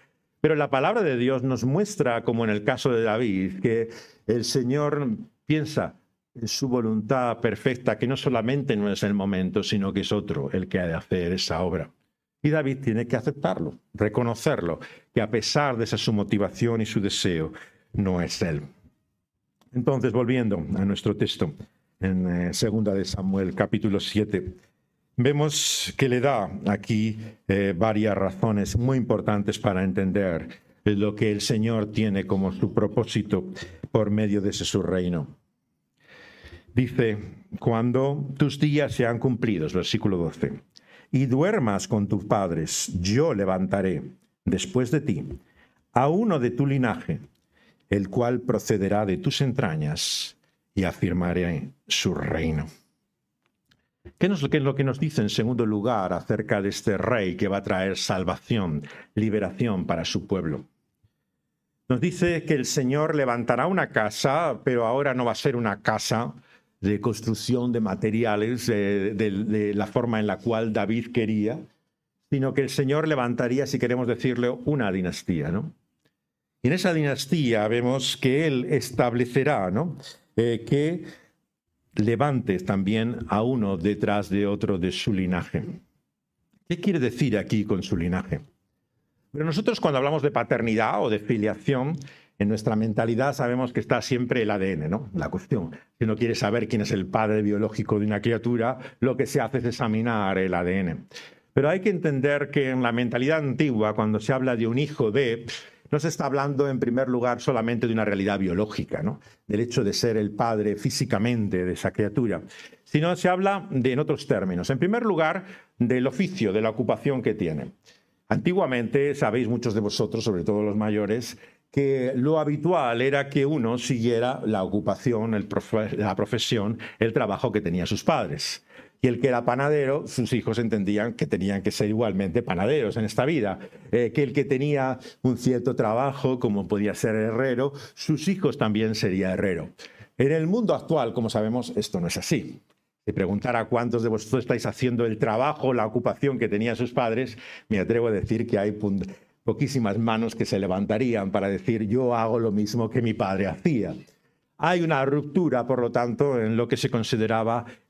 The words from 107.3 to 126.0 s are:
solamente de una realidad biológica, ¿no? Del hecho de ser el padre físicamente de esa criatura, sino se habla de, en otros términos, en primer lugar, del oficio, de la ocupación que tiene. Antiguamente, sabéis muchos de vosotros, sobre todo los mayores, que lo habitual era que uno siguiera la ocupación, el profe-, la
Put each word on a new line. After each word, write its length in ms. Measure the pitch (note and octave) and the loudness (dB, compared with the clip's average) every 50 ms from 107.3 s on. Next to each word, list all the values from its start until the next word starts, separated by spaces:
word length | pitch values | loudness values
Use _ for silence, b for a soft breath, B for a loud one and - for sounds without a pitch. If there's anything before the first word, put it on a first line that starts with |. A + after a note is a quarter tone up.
| A#2+ A#2+ | 0 0
solamente 480 | - - C3+ A#2 A2 A2+ A#2+ A2+ B2 A#2+ | 0 0 0 2 2 0 0 0 0 0
de 40 | A2+ | 2
una 120 | A2 A2 | 2 2
realidad 340 | G#2+ G2+ G2 G2 G2+ G2+ G2 | 0 0 2 2 2 2 2
biológica, 640 | F#2+ F#2 F2 F#2 G#2+ G#2+ - - - - - - D#3+ | 0 0 0 0 0 -2 -2 -6 -6 -6 -4 -4 -2
¿no? 180 | F#3+ - - b b b b b | -4 -4 -6 b b b b b
Del 140 | - G#2 G#2 | -4 -2 0
hecho 220 | A#2 A#2+ A#2+ C#3+ A#2 | 0 0 0 0 0
de 80 | G2 G2 | 0 0
ser 240 | - - A#2+ A2 | 0 0 0 2
el 140 | A2 G#2+ G#2 | 0 0 -2
padre 460 | G#2 G#2 B2 A#2 A2+ G#2+ G#2 G#2 G2+ | -2 0 0 0 2 0 0 0 -2
físicamente 880 | G2+ - C#3 - - G#2 F#2+ - G2 G#2 A#2+ B2 A2+ G#2 G2 F#2 F2+ F2+ | -2 -2 -4 -2 -2 -2 0 0 2 2 2 2 0 0 0 0 0 0
de 80 | F2+ F2 | 0 -2
esa 200 | - - F#2+ - | -2 -2 -2 0
criatura, 500 | - G#2+ G2+ - - B2 A2 F#2 E2 - B B B B B B B B | 0 -2 0 2 0 0 0 0 -4 -6 B B B B B B B B
sino 300 | - - D3+ D#3 F3 F3+ | -2 0 0 2 2 0
se 120 | - - F3+ | 2 2 2
habla 400 | F3+ F3+ F#3+ G3 G3 G3 D#3 F#3+ | 2 4 2 0 0 0 -4 -4
de, 220 | - C3 A#2 C3+ B2+ | -2 0 0 2 2
en 60 | C3+ | 0
otros 280 | D3+ - D3 C3+ - - | 0 -2 -2 -4 0 0
términos, 420 | C3 G2+ F#2+ F#2+ F2+ F2+ F2 - | 0 0 2 0 -2 -2 -2 -2
en 80 | C#3 C3 | 0 0
primer 240 | E3+ F3+ G#3+ A#3+ A#3+ | 2 0 0 0 0
lugar, 420 | A3+ F#3+ D#3 D#3+ D#3 F3 F#3 F#3 B B B B B B _ | 0 0 2 2 0 0 -4 -6 B B B B B B _
del 280 | B2 A#2 B2+ B2+ B2 | 2 2 2 2 2
oficio, 460 | C3+ B2 - G3 - - - A#2+ G2+ F#2 | 0 0 0 -2 -2 0 0 0 0 2
de 100 | G#2+ A2 | 2 0
la 80 | A2 | 0
ocupación 520 | A2 - B2+ G2+ A#2+ A2 - C#3 C3+ B2+ A2+ | -2 -2 0 0 0 0 0 -2 -2 0 0
que 120 | A#2+ G#2+ | -2 0
tiene. 380 | G#2+ F#2+ D#2+ D#2 D2 B1+ - - _ b b b b b b b b b _ | 0 -2 -2 -2 -4 -6 -10 -12 _ b b b b b b b b b _
Antiguamente, 880 | A2 A2 G#2+ E3 F3+ F#3+ F3+ C#3 C3 A#2+ A#2 G#2+ - C#3 C#3 C#3+ C#3 | -2 0 2 2 2 2 2 2 0 0 -2 0 2 2 2 2 0
sabéis 320 | - C#3+ A2+ G#2 B2 B2 G#2+ | 0 0 2 2 2 0 0
muchos 260 | A#2+ A#2 - B2 G2+ | 0 0 0 0 0
de 60 | A2 | 0
vosotros, 420 | G#2+ G#2 - - A#2 G#2 - A2+ A2 | -2 -2 -2 -2 -2 -2 -2 -2 -2
sobre 220 | A#2 G2+ F2 E2 | 0 0 0 0
todo 180 | - G#2 G#2 G#2+ | 0 0 0 0
los 140 | G#2+ G2+ | 0 0
mayores, 600 | G#2+ G#2+ G#2+ G#2 G#2+ G#2 G2 G#2+ B2 A#2+ - - B B B B B B _ - | 0 0 0 0 0 0 0 0 -2 -2 -8 -12 B B B B B B _ -2
que 400 | C#3+ C#3 C3+ C3+ C3+ B2+ B2+ B2+ | 0 2 2 2 0 0 0 0
lo 240 | A#2+ B2 D3 D#3+ D#3 | 0 2 2 2 2
habitual 640 | D3+ D3 D3 D3 D3 E3 F3+ E3 C#3 A#2+ A#2 A#2 B2+ | 2 0 -2 0 2 2 2 2 2 2 0 2 2
era 260 | C3+ C3+ C#3 C#3 C#3 | 2 2 2 0 0
que 160 | C#3 D3 C3+ | 0 2 2
uno 320 | C#3 D#3 D3 A2+ A2+ A#2+ | 2 2 0 0 0 0
siguiera 640 | B2 A#2+ - C#3 A#2+ A2+ A#2+ A#2+ A2+ A#2+ B2 C3+ - - | -2 -2 -2 -2 0 2 2 2 2 2 0 -2 -2 -2
la 180 | G#2+ A2 G2+ F#2+ | -2 0 0 0
ocupación, 720 | F2+ G2 G#2 - G#2 G2 - - B2+ A#2+ A2 A2 A#2 A2 | 0 -2 -2 0 0 -4 -2 0 0 0 0 0 0 -2
el 140 | G#2 G2 G#2+ | -2 -2 -2
profe-, 480 | G#2 G2 - - - A2 A2 A2 D#3 | -4 -4 -4 0 -2 0 0 0 -2
la 180 | - | -2